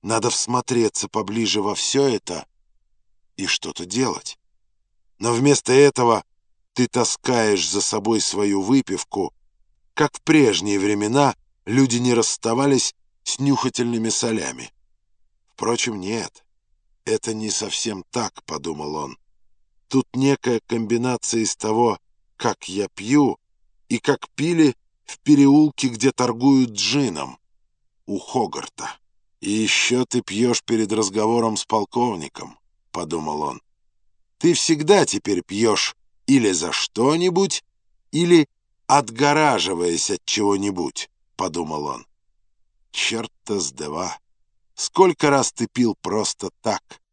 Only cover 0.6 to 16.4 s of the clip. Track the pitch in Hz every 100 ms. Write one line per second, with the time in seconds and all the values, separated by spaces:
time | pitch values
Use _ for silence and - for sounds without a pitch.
0.6 | - 120 110 - - 110 98 110 107 101
1.6 | 101 98 - 135 139 107 - 82 - _
2.6 | _ _ _ _ _ _ _ - 92 -
3.6 | 85 - 87 107 127 78 - - _ _
4.6 | _ _ _ _ _ _ 113 117 139 131
5.6 | - 131 143 135 120 110 - _ _ _
6.6 | _ - 123 127 113 - - 120 110 98
7.6 | 82 101 - 110 104 110 - 98 101 98
8.6 | 98 135 113 98 - 101 90 _ _ _
9.6 | _ _ _ - 147 - - 156 123 90
10.6 | 104 101 101 104 104 135 139 - _ _
11.6 | - 120 131 120 123 117 110 - 113 120
12.6 | 139 131 - _ _ _ - - 139 131
13.6 | 131 - 120 117 113 - 117 110 69 64
14.6 | 58 _ _ _ _ _ _ _ _ -
15.6 | 107 120 123 104 92 113 90 _